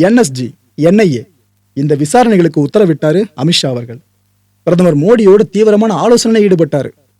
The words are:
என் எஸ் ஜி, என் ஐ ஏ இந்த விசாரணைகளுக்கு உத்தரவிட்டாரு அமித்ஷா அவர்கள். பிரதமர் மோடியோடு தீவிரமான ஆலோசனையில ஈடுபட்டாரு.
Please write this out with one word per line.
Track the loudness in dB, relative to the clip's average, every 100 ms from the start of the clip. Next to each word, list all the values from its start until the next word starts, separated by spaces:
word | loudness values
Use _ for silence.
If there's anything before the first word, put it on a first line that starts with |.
| 2
என் | 2
எஸ் | 0 -4
ஜி, | -12 -14 _ -2 0
என் | 2
ஐ | 0 -2
ஏ | -10 _ _ _ _ -6
இந்த | -4 -2
விசாரணைகளுக்கு | 0 0 2 2 0 -2
உத்தரவிட்டாரு | -2 0 0 -2 -2 -2 -4 -4
அமித்ஷா | -4 -2 -4
அவர்கள். | -6 -10 -18 _ _ _ _ _ _ -2
பிரதமர் | 0 2 2
மோடியோடு | 2 2 4 4 2
தீவிரமான | 0 2 2 0 0
ஆலோசனையில | 0 0 0 0 0
ஈடுபட்டாரு. | 0 -2 -4 -6 -12 _